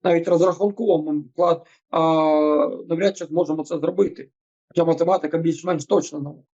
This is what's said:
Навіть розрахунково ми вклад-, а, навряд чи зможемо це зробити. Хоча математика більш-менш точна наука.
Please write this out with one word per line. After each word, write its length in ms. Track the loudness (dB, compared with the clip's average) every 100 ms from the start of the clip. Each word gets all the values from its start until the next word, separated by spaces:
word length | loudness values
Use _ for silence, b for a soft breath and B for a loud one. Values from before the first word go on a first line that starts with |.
Навіть 240 | 2 0 2
розрахунково 760 | 4 4 2 -2 0 0 0
ми 160 | 0 -6
вклад-, 460 | -6 -2 0 0 b b _
а, 120 | 0 2 2 2 2 2 2 0 -4 -6
навряд 280 | 0 0 -2
чи 80 |
зможемо 380 | -4 -2 -2 -4
це 160 | -4 -4
зробити. 500 | -4 0 -2 -4 -20 _ _ _ _
Хоча 160 | 0
математика 520 | 0 2 2 2 0 -2
більш-менш 480 | -2 -2 -4 -4
точна 340 | 0 0 0 -10
наука. 240 | -12 -14 _